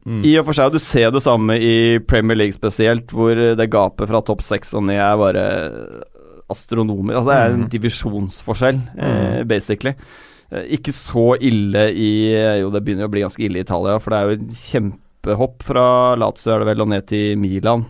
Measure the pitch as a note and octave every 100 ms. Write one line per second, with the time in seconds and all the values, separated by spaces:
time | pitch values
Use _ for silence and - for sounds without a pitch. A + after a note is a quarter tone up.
0 | A#2 A2+ D3+ D#3 D3 D3 C3 D#3 - C3
1 | A2+ C3 B2+ A#2 A2 A2+ A#2 A2+ A#2 A#2
2 | - A#2 A2 A2 G#2 F#2+ G#2+ - A2 A#2
3 | A#2+ A2+ A2+ A#2 A#2 A2+ A2+ G#2+ F#2 -
4 | G2+ A2 - G2+ - G2+ - G#2+ G2 G2+
5 | G2+ G#2+ G2 G2 G2 F#2+ D#2+ A1+ G#1+ A#1
6 | - - D2+ - - G2 - A2+ G#2+ G2+
7 | G2 A#2+ B2 C#3 A#2 A#2+ A2+ A2+ A2+ -
8 | A#2 G2+ F#2+ - - A2 B2+ C3+ A#2+ -
9 | - A#2 B2 B2 A#2 G#2+ - G#2 C3 C3+
10 | - - - - - - - D3 D3 -
11 | - A#2+ A#2 B2+ C3 A2 G2+ G2 G#2+ F#2
12 | G#2+ G#2+ A2 A2 A2 G#2 G2 G#2 G#2 G2
13 | G#2 G2+ F#2+ - G#2+ F2+ F#2+ F2 G2 G#2+
14 | - G#2+ G2+ G#2+ A2+ A#2 - C3 G2+ G2+
15 | _ _ - G#2 B2+ - - B2+ B2 B2
16 | B2 A#2+ G#2+ - A2+ A2 G#2+ G#2+ G#2+ G2+
17 | - G#2 G#2 G2+ G2 F#2+ G#2+ A#2+